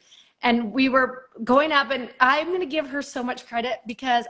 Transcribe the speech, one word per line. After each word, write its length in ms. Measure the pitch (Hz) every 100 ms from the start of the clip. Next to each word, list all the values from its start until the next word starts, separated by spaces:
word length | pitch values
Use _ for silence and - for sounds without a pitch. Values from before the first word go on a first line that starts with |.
| _ - _ _
And 320 | 247 233 220
we 160 | 254 262
were 380 | 262 254 - - -
going 280 | 226 262 311
up, 200 | 285 240
and 200 | 262 226 -
I'm 320 | 254 294 320
gonna 140 | 359 302
give 220 | 311 277
her 160 | 285
so 180 | 277 269
much 220 | 247 247 -
credit 360 | 233 240 - 233
because 400 | 240 262 240 233